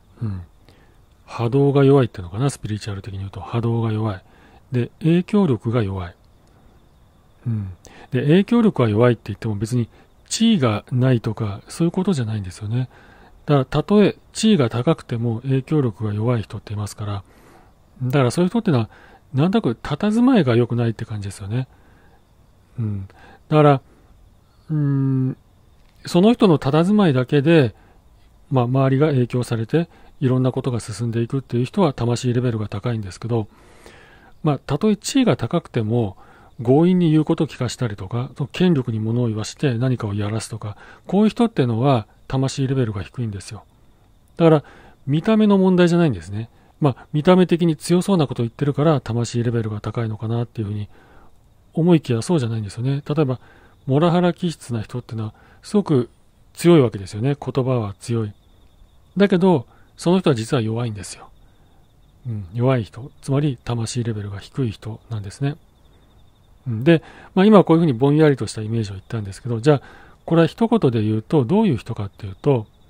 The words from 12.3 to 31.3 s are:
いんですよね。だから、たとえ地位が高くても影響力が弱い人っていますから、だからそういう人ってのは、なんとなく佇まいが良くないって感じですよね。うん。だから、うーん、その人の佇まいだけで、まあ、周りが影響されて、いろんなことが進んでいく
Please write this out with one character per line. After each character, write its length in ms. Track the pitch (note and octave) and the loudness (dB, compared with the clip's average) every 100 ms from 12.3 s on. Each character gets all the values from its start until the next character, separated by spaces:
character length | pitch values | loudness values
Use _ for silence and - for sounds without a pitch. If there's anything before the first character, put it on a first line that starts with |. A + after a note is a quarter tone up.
| G#2+ | -4
い 40 | |
ん 40 | |
で 60 | F#2 | -8
す 60 | - | -10
よ 100 | G#2 | -6
ね。 200 | B2 B2+ - - - - - | -4 -6 -10 -20 -20 -20 -12
だ 100 | - | 0
か 40 | C#3+ | 0
ら、 60 | |
た 180 | C3 D3 | 0 -2
と 200 | - G#3 | 2 4
え 120 | F#3 - _ | 4 0 _
地 220 | - A3 | -2 2
位 20 | F#3+ | 4
が 140 | A#2+ | 2
高 260 | A#2 - D#3+ | 0 -2 -2
く 80 | |
て 120 | - A#2 | -4 -4
も 240 | A#2+ A2+ | -4 -4
影 220 | C3+ C3+ | -2 -2
響 200 | B2+ D#3 | 0 -2
力 220 | B2+ - | -2 -4
が 100 | G#2+ | -6
弱 240 | G#2 A#2 A#2+ | -2 -2 -2
い 40 | |
人 160 | - G#2 | -4 -12
っ 20 | |
て 120 | - | -10
い 40 | G#2 | -8
ま 100 | G#2 | -8
す 100 | - | -8
か 80 | |
ら、 200 | G#2 G2+ - _ - - - _ _ - | -8 -10 -12 _ -20 -20 -20 _ _ -8
だ 160 | B2+ C#3 | -2 2
か 40 | |
ら 60 | A#2+ | 2
そ 120 | E3+ | 2
う 20 | |
い 20 | F3+ | 0
う 40 | |
人 100 | A#3 | 0
っ 20 | |
て 80 | G3+ | 0
の 80 | B2+ | 0
は、 100 | A2 - - - - | 0 -10 -20 -20 -6
な 140 | C3 E3+ | 0 2
ん 20 | |
と 80 | A3 | 2
な 40 | |
く 160 | C3+ A2+ | -2 -4
佇 400 | - D3 G#3 A3 | -6 -4 0 2
ま 160 | B3 A#3+ | 4 4
い 60 | |
が 100 | B2+ | 4
良 120 | A#2 A#2+ | 2 2
く 100 | A#2+ | 0
な 100 | A#2 | -2
い 40 | |
っ 20 | |
て 100 | A2 | -4
感 160 | A#2 G#2+ | -10 -10
じ 80 | G2 | -10
で 40 | |
す 60 | - | -12
よ 100 | G2 | -8
ね。 180 | A#2+ B2+ _ _ _ _ _ _ _ _ _ _ - | -6 -6 _ _ _ _ _ _ _ _ _ _ -8
う 40 | |
ん。 260 | A2 G2+ G2 - - - - | -6 -6 -12 -20 -20 -18 0
だ 80 | D#3 | 4
か 60 | |
ら、 180 | D3 C3+ _ _ _ _ _ _ _ _ - | 6 4 _ _ _ _ _ _ _ _ -6
う 20 | |
ー 40 | D3+ | -2
ん、 600 | C#3+ C#3 C3+ C3 C3 - _ _ _ _ _ _ | 0 0 0 0 -2 -6 _ _ _ _ _ _
そ 160 | - F3 | -2 4
の 120 | G#3 | 4
人 140 | A#3+ G#3 | 4 4
の 120 | D3 | 4
佇 360 | C#3 D3+ F3 | 2 2 2
ま 140 | G#3 F3+ | 4 4
い 40 | |
だ 140 | B2+ B2 | 2 2
け 160 | D3 | 0
で、 320 | C#3 E3 A#2+ - _ _ _ _ _ _ - | 4 4 4 -2 _ _ _ _ _ _ -2
ま 120 | C3 | 0
あ、 20 | |
周 260 | A#2+ C3 C3+ | 2 2 2
り 80 | C3+ | 2
が 100 | D#3 | 2
影 180 | C3 A#2+ | 2 0
響 160 | B2 | -2
さ 140 | A#2+ A2+ | -4 -4
れ 100 | A2 | -2
て、 220 | D#3 E3+ - - - | -2 -2 -10 -20 -4
い 80 | C3 | 0
ろ 100 | B2+ | 2
ん 40 | |
な 100 | B2+ | 0
こ 100 | C3 | -2
と 80 | C3 | -4
が 100 | A#2 | -6
進 280 | - G#2 A#2 | -6 -8 -4
ん 20 | |
で 100 | A#2 | -4
い 80 | |
く 100 | A#2 | -4